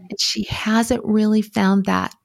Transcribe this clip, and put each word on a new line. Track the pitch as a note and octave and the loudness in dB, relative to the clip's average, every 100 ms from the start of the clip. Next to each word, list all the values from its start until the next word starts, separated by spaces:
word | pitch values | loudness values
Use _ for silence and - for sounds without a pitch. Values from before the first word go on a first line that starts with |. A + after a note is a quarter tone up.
| F3+ | -12
And | G3+ | -6
she | - A3 | -4 -4
hasn't | G3 - G#3+ A3+ A#3 B3 | -6 -6 0 0 0 -2
really | - G#3+ G#3+ G#3+ | 0 2 2 2
found | G#3 A3 F#3+ G3 G3 | 0 0 2 2 2
that, | F#3 - - | -2 -4 -10